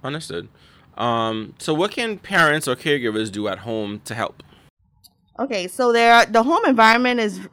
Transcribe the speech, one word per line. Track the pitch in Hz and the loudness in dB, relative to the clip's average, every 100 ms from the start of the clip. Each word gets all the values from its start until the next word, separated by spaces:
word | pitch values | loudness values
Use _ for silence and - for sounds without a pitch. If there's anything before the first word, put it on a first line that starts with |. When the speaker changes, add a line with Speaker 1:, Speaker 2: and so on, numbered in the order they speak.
Speaker 1:
Understood. | 131 151 156 87 98 _ _ _ _ - | -10 -10 -10 -12 -12 _ _ _ _ -6
Um, | 120 117 113 110 107 - | -2 -2 -2 -4 -10 -12
so | - | -6
what | 156 202 | -2 -2
can | 240 233 202 | -4 -6 -8
parents | - 196 160 151 151 | -4 2 2 2 -2
or | 123 | -4
caregivers | 160 143 120 107 110 | -2 0 0 -2 -4
do | 101 104 | -4 -6
at | 95 | -6
home | 101 113 104 104 - | -6 -6 -6 -10 -10
to | |
help? | 110 101 - - _ _ _ _ _ - _ _ - | -8 -8 -8 -20 _ _ _ _ _ -20 _ _ -10
Speaker 2:
Okay, | 269 214 180 | -6 -6 -8
so | - 247 | -2 2
there, | 233 233 233 226 | 4 6 6 6
the | 220 | 2
home | 233 330 440 | 2 2 2
environment | 247 220 233 247 247 | 4 6 6 2 0
is | 214 185 196 | -2 -6 -16